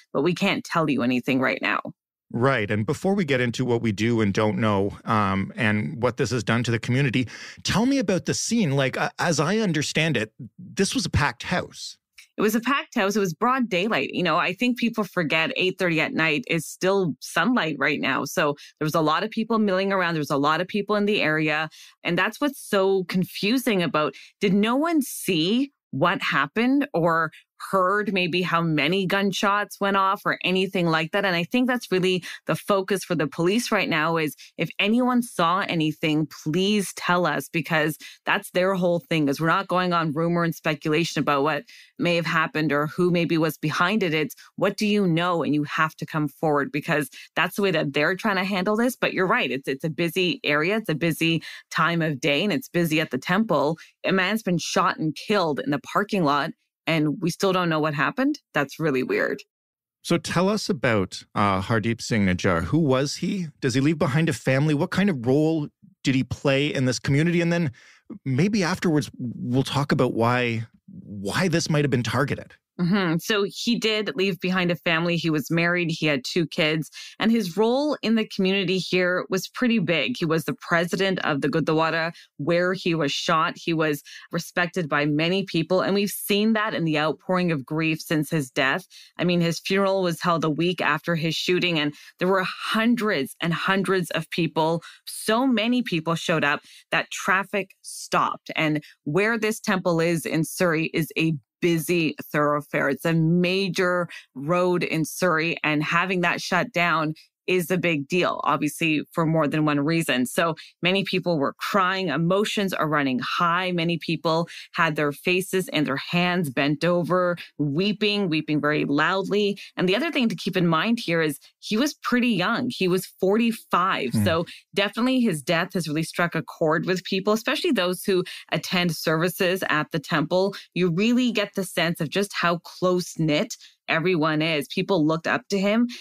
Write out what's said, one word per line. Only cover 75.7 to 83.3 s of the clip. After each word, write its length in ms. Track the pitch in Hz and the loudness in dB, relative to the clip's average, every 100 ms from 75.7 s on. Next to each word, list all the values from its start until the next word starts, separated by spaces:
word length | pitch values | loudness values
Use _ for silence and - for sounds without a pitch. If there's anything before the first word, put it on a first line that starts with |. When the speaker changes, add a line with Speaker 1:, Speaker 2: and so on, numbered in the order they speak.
| 175 170 | 0 0
Speaker 1:
He 160 | 165 156 | 0 0
had 180 | 139 | 0
two 220 | - 185 156 | -2 -2 -2
kids. 440 | - 156 160 147 - - - | 0 0 0 -4 -10 -14 -2
And 120 | 214 | 0
his 240 | 233 185 | 2 0
role 440 | 175 220 254 302 - | 0 2 2 0 -2
in 140 | 214 | 0
the 120 | 226 220 | 0 0
community 520 | - 185 196 180 185 | 0 0 2 0 -2
here 480 | - 180 180 180 - | 0 0 0 0 -2
was 180 | 277 - | -4 -4
pretty 320 | - 247 226 | -2 2 2
big. 380 | 160 165 113 123 | 2 0 -2 -2
He 80 | |
was 220 | 165 160 - | 0 0 -2
the 80 | |
president 640 | 143 - 170 175 170 190 180 | -6 -2 0 0 0 0 0
of 240 | - 143 | 0 0
the 80 | 143 | 0
Gurdwara 640 | 160 156 156 160 160 165 - - - | 0 0 2 2 0 -4 -6 -16 -8
where 340 | 143 170 180 | 0 0 0
he 220 | 185 180 | 0 0
was 180 | 160 143 | 0 0
shot. 460 | - - | -2 0